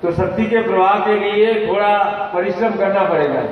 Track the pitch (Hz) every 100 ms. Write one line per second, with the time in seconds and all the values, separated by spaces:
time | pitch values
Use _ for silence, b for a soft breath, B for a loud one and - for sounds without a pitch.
0 | 170 165 190 202 214 226 185 190 190 202
1 | 208 208 202 208 220 214 214 202 208 202
2 | 202 - - 175 196 196 226 214 196 196
3 | - 160 143 - -